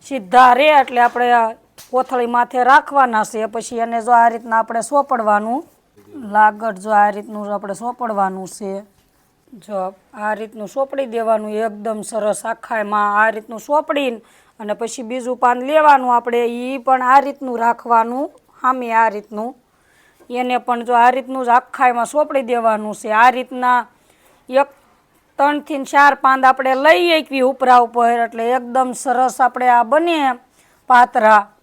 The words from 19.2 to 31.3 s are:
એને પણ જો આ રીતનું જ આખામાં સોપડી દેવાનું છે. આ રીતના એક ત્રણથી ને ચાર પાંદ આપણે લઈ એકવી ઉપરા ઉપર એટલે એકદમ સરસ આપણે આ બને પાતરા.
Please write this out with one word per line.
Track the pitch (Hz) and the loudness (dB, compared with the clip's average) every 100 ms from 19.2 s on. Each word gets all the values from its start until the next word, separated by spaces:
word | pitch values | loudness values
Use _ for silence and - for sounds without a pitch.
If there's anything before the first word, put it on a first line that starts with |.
| 208 208 233 - _ _ _ _ _ _ _ | -12 -12 -10 -12 _ _ _ _ _ _ _
એને | 247 247 247 | -6 -4 -4
પણ | 247 240 233 | -2 -6 0
જો | 240 | 4
આ | 240 | 4
રીતનું | 262 240 262 247 | 2 -4 -8 0
જ | |
આખામાં | 240 254 - 262 240 226 | 0 0 0 0 0 -4
સોપડી | 294 302 294 226 | -2 -2 -2 -2
દેવાનું | 240 226 214 214 202 | -2 0 -2 -6 -10
છે. | 233 | -4
આ | 214 240 | 4 4
રીતના | 247 254 254 247 247 226 _ _ _ _ _ _ | 2 -6 -4 0 0 -2 _ _ _ _ _ _
એક | 254 277 _ _ _ _ _ _ _ | -2 -2 _ _ _ _ _ _ _
ત્રણથી | 277 294 285 294 | 0 0 -6 -8
ને | 269 | -2
ચાર | 285 285 269 | 4 4 4
પાંદ | 262 262 262 | 0 2 2
આપણે | 262 262 262 | 2 0 0
લઈ | 294 349 349 | 4 4 2
એકવી | 320 294 269 | 0 -2 -2
ઉપરા | 254 269 262 247 | -2 0 4 4
ઉપર | 240 233 233 240 233 | 4 0 0 0 -2
એટલે | 226 226 247 | -4 -2 -2
એકદમ | 240 247 254 | -2 -2 -2
સરસ | 247 269 247 254 - | -4 -4 0 -2 0
આપણે | 254 247 247 | -2 0 2
આ | 240 | 2
બને | 233 285 339 330 277 247 _ _ _ _ _ | 4 2 2 0 -2 -4 _ _ _ _ _
પાતરા. | 247 240 254 214 | 4 4 4 4